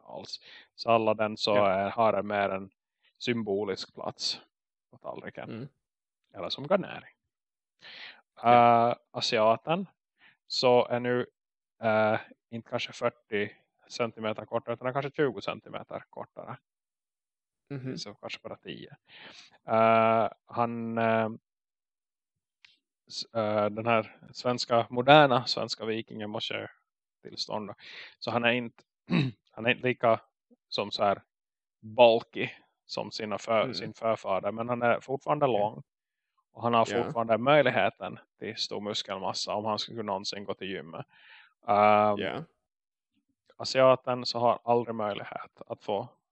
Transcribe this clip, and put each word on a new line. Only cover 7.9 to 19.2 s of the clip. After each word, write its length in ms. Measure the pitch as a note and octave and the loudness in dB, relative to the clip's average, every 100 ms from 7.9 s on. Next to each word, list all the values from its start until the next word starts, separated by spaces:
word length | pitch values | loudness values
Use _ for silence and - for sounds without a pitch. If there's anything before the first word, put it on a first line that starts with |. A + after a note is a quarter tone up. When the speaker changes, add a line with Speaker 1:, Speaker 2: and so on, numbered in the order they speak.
| - - - _ - | -18 -20 -20 _ -2
Speaker 2:
Ja. 480 | A#2 A#2+ A#2+ A#2 A#2 | 6 8 8 6 4
Speaker 1:
Eh, 60 | - _ | 0 _
asiaten 760 | A#2+ - A#2 G#2+ A2+ - E3+ G3 _ _ _ _ _ _ | -8 -2 2 2 2 0 -4 -6 _ _ _ _ _ _
så 400 | - B2+ B2 - | 0 4 4 4
är 140 | A#2+ | -2
nu, 260 | B2 B2 - _ _ _ _ _ | -2 -2 -4 _ _ _ _ _
eh, 380 | A2+ G#2+ G#2+ A2 - - _ | 0 2 2 0 -6 -20 _
inte 200 | A#2 - | -14 -8
kanske 220 | A#2+ - | -8 -8
fyrtio 580 | - A#2+ - _ G#2 G2+ - _ _ _ | -4 -4 -4 _ -4 -4 -8 _ _ _
centimeter 560 | - A#2 A2 A2 G#2+ | -6 -6 -4 -6 -6
kortare 300 | G#2+ A#2 - | -6 -6 -6
utan 120 | A#2 B2 | -6 -6
är 60 | |
kanske 180 | B2+ C#3 | -6 -6
tjugo 300 | - D3 G2+ | -2 -2 -4
centimeter 640 | - - - G#2 - - - | -8 -10 -12 -14 -12 -14 -14
kortare. 460 | - - - - - _ _ _ _ _ _ _ _ _ _ - | -16 -16 -16 -16 -18 _ _ _ _ _ _ _ _ _ _ -14
Speaker 2:
Mhm. 260 | C#3 B2+ B2+ | -12 -10 -10
Speaker 1:
Så 160 | - | -12
kanske 260 | - A2+ - | -14 -14 -14
bara 140 | - - | -14 -14
tio. 400 | - C#2 - - _ - | -14 -14 -16 -20 _ -20